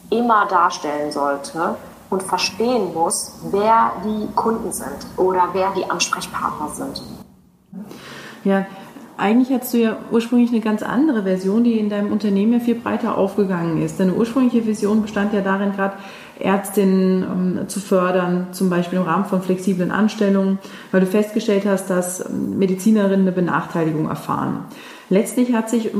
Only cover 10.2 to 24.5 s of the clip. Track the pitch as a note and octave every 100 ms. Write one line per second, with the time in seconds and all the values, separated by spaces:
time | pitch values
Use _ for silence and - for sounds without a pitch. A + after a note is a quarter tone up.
10.2 | A#3 B3 A#3+ A3+ G#3+ G#3+ - A3+ D#4+ A3+
11.2 | F#3+ F#3 F#3+ A3 A#3+ A3 G#3 G#3 G3+ G#3
12.2 | G#3+ G3 G#3+ A#3+ A#3+ A#3 G#3 G#3+ A3 -
13.2 | G3 G#3 F#3+ F3+ E3 D#3 D#3+ - F#3 F#3
14.2 | A3+ C4+ B3 A#3 A3 G#3 G3+ A3 G#3 G3+
15.2 | G3+ G#3 F#3+ G3 G3+ G3 G3 - - -
16.2 | - - F#3+ G3 - G#3+ F#3+ F#3+ F#3 F#3
17.2 | F#3 F#3 F#3 F3 - G3 - F#3+ F3+ F#3
18.2 | F3 F3+ F3+ - F#3+ F3 F3 F#3 E3+ E3+
19.2 | G3 F#3 F#3 F#3 G3 F3+ F3 F#3+ G#3+ G#3+
20.2 | G3+ G3 G3 G3 - - - F#3+ F#3 G#3
21.2 | G#3 A3+ A3 G3 G3+ F#3+ - F3+ F3+ -
22.2 | - C#3+ - - F#3+ F#3 A3 G#3+ G3 G3
23.2 | F#3 F3+ E3+ C#3+ - F3 D#3+ D#3 D#3 -
24.2 | - C#3+ C3+